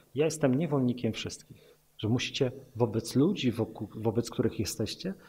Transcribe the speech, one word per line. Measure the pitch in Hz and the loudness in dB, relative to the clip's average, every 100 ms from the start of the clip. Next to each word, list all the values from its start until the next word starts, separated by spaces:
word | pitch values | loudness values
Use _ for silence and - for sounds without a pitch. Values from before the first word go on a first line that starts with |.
| _ | _
„Ja | 123 | 0
jestem | 156 - 139 | 0 2 4
niewolnikiem | 127 165 143 123 120 113 | 4 2 2 2 2 -2
wszystkich”. | 104 - - - - - - _ - | -2 -6 -10 -16 -20 -20 -20 _ -6
Że | 107 | 0
musicie | 123 - - 127 - - 107 | 0 0 -2 -2 -2 -10 0
wobec | 117 110 - 127 | 0 0 0 4
ludzi, | 156 - 127 | 4 4 0
wokół, | 107 107 - 104 | 0 -2 -4 -10
wobec | - 110 107 120 | -4 -2 0 -2
których | - 110 - | 0 0 0
jesteście, | 104 - 107 - 185 196 | -4 -2 -4 -4 -8 -8